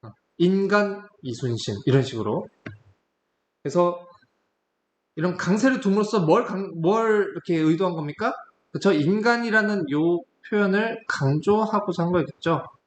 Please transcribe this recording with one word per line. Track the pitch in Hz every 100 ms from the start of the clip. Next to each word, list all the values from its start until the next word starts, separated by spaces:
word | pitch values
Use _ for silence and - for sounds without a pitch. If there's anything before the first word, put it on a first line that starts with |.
어, | 113 - _ _
인간 | 175 190 196 208 202 196 - _
이순신, | 135 117 131 117 - 101
이런 | - 135
식으로. | 123 117 104 135 208 _ - - _ _ _ _ _ _ _ _
그래서 | 147 175 175 175 - - _ _ _ _ _ _ _ _ _
이런 | - 175 180
강세를 | - 208 262 262
둠으로써 | 190 196 202 220
뭘 | 156 190
강-, | 240 196 190 165
뭘 | 165 220 226 214 190
이렇게 | 170 - 165
의도한 | 156 165 185
겁니까? | 170 147 151 226 285 - _ _
그쵸? | - 196
인간이라는 | 160 147 208 220 233 233 214 208 208 151
요 | 147 165 175 - _ -
표현을 | 214 202 196 226 226 -
강조하고자 | - 135 147 175 208 214 214 202 175
한 | 170
거겠죠? | 180 151 - 165 151 - _